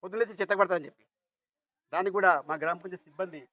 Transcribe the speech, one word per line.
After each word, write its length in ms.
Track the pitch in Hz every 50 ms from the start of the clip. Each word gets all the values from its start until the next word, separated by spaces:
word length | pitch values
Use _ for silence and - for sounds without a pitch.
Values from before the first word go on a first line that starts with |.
| -
పొద్దున్నేసి 400 | 185 185 226 233 208 220 175 202
చెత్త 100 | - 202
పడతానని 340 | 190 196 185 190 170 147
చెప్పి. 180 | 139 - _ _ _ _ _ _ _ _ _ _ _ _ _ _ _ _ _ _ _ -
దానికి 200 | 165 185 196 180
కూడా 300 | 202 190 185 170 147 135
మా 80 | 147 156
గ్రామ 220 | 156 151 160 175
పంచాయతీ 280 | 175 175 190 185 180 _
సిబ్బంది 440 | 160 147 - 185 180 160 151 127 _